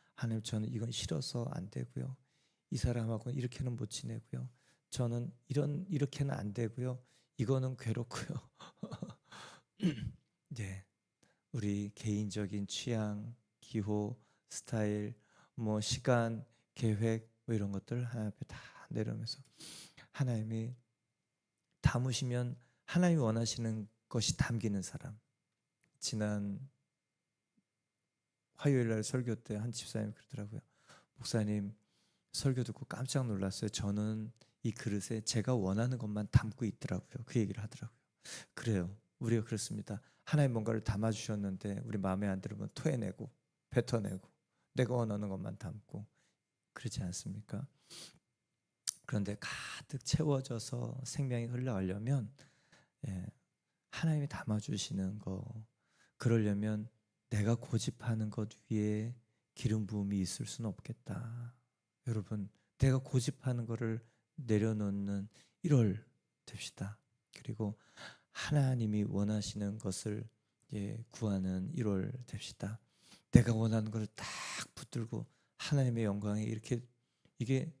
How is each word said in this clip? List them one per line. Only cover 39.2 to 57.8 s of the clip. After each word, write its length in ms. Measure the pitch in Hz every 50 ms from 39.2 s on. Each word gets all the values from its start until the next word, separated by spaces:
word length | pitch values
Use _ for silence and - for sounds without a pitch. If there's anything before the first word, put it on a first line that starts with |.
| 123 113 117 113 107
그렇습니다. 580 | - 113 104 - - 110 104 98 - 104 101 _ - _ _ -
하나님 300 | - - 147 143 127 117
뭔가를 280 | 110 107 113 113 107
담아주셨는데 1000 | - - 101 101 113 113 101 - - - 107 104 101 98 95 92 - 101 98 95 120
우리 120 | 113 107
마음에 300 | 98 95 95 95 98 104
안 140 | 101 95 95
들으면 280 | - - 104 104 104 104 -
토해내고 560 | - - 156 143 120 107 95 - - 107 110 _ _ _ _ _ _ _ -
뱉어내고 600 | - 127 120 - 127 113 101 101 95 92 - - _ _ _ _ _ _ _ _ - 131
내가 140 | 127 120 127
원하는 320 | 120 117 110 104 104 104 98
것만 280 | 95 95 95 107 104
담고 480 | - - 85 - 107 _ - - 104 104 - _ _ _ _ _ _ _ _ _ _ _ _ -
그러지 300 | - - 107 - - 95
않습니까? 640 | 87 90 - - 80 98 104 - - 101 101 - - _ _ _ - - - - - - _ _ _ _ _ _ _ _ _ _ _ _ _ - - - - -
그런데 300 | - - 104 98 101 104 -
가득 680 | - - - - - - - - - - - 127 -
채워져서 960 | - - - 160 151 143 131 131 - 120 110 - - 123 120 120 117 117 127 123
생명이 420 | - - - 139 127 123 117 117
흘러가려면, 880 | 117 123 127 127 131 110 95 95 90 95 101 110 127 143 131 107 104 - - - - _ _ _ _ - - _ _ _ - -
예, 180 | 101 95 92 95 - - _ _ _ _ _ _ _ _ _ _ -
하나님이 360 | - - 165 160 156 147 143
담아주시는 920 | 147 - - - 110 107 104 - - - 98 - - - 98 95 92 104 104
거, 460 | - 95 95 95 - - 107 110 110 - _ _ _ _ _ _ _ _ _
그러려면 720 | - - 120 117 113 107 104 101 101 104 107 107 107 107 113 _ _ _ _ _ _ _ -
"내가 260 | - 104 101 113 120
고집하는 720 | 120 - - 117 110